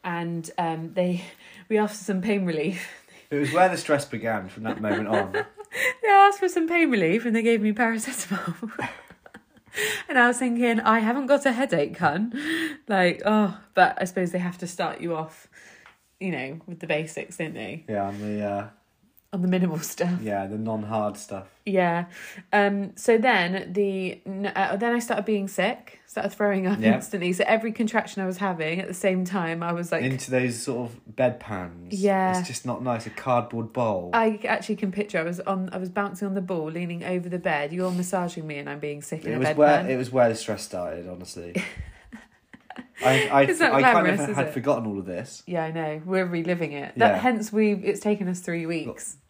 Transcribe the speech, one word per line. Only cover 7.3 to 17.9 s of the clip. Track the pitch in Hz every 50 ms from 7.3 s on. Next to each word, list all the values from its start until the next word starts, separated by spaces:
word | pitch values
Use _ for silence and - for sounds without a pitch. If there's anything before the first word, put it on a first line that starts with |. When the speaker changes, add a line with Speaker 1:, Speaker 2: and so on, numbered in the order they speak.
| 220
Speaker 1:
they | 226 220
gave | 233 233 220
me | 208 214 208
paracetamol. | 214 240 226 226 220 220 262 269 - - - 196 185 - - 165 - - 220 - -
<laughs> | - - - - - - - _ _ - _ - _ _ _ - _ - - - 427 427 440 - - -
And | 311 254
I | 240 240
was | 247 240
thinking, | 262 247 233 233 247 240 226 214
"I | - - 220 226
haven't | 214 220 240 277 277
got | 247 285 277 285
a | 269 247
headache, | 226 269 269 - 160 147 - 165 -
hun." | 175 151 143 180 214 240 233 269 302 311 320 330 330 311 294 - _
Like, | - 208 190 180 175 165 - -
oh, | 202 214 214 208 190 175 - - _ _
but | - 180 - - -
I | 185
suppose | 180 - 196 185 175
they | 175 185
have | 180 180 180 -
to | 180 170
start | - - 180 160 - -
you | - 170 165
off, | 156 156 156 - - - _ _ - - - - - - - _ _ _ _ _ _
you | 190 190
know, | 170 131 127 135 143 165 -
with | - 175 170
the | -
basics, | 160 160 151 160 156 - - - - - -
don't | 165 156 -
they? | - 107 95 - 170 -
Speaker 2:
Yeah, | -